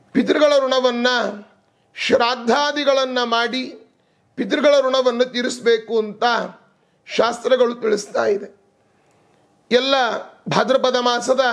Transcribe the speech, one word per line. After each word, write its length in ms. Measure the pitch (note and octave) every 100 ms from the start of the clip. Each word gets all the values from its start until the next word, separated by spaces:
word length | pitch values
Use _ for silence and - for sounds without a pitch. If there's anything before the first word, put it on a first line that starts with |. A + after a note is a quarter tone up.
| _
ಪಿತೃಗಳ 460 | - G3+ D4+ D4 C#4+
ಋಣವನ್ನ, 480 | C4 C4 B3+ A#3+ B3 B3 G#3 G#3 - _ _ _ _
ಶ್ರಾದ್ದಾದಿಗಳನ್ನ 1300 | - - - A#3+ B3 A#3 C#4 D4 D4 C#4 C4+ C4 B3
ಮಾಡಿ 680 | A#3+ A#3 A#3 C4 B3+ - - _ _ _ _
ಪಿತೃಗಳ 460 | - G3 D4+ C#4+ C#4+
ಋಣವನ್ನು 440 | C4 C4 B3+ A#3+
ತೀರಿಸಬೇಕು 720 | B3 B3 B3 - A3+ A3+ A3 A3+
ಅಂತ 240 | G#3+ - A#3+ A3 F#3 - _ _ _ _ -
ಶಾಸ್ತ್ರಗಳು 680 | - A3+ - - B3+ A#3+
ತಿಳಿಸ್ತಾ 500 | A#3+ A3 G#3 - B3+
ಇದೆ. 360 | A3+ G3+ - - _ _ _ _ _ _ _ _ _ _ -
ಎಲ್ಲ 240 | B3 C4+ C4+ A#3 E3+ - - -
ಭಾದ್ರಪದ 480 | - A3 C4 B3+ B3
ಮಾಸದ 460 | B3 A#3+ G#3+ C4 B3